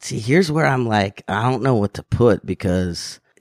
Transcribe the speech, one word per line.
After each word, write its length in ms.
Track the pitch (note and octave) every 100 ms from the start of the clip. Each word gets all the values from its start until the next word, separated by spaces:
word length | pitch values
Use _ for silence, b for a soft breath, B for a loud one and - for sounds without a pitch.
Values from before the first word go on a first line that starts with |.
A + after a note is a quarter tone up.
see, 180 | - C3
here's 320 | G#2+ D#3+ F3
where 160 | D#3 C#3+
I'm 220 | C3 A#2
like, 340 | G#2+ G2 - -
I 200 | G2 A#2+
don't 140 | C3
know 140 | C3+ A#2
what 180 | G2+
to 80 | -
put, 420 | - - A#2 F#2
because 760 | - F2+ F#2+ F#2 F2+ E2 - - _ _